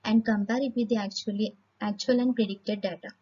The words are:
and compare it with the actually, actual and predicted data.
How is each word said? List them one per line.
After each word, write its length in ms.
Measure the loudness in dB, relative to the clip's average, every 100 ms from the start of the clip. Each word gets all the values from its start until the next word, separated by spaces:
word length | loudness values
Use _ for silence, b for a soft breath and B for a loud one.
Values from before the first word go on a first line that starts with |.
and 180 | 4 4
compare 380 | 4 0 0 0
it 160 | 0 -2
with 140 | 0
the 60 | 0
actually, 600 | -2 -6 -6 -2 -4 -6 _ _
actual 400 | -6 -2 0 2
and 160 | 2 2
predicted 460 | 0 -2 -6 -4
data. 260 | -4 -6 -14 -18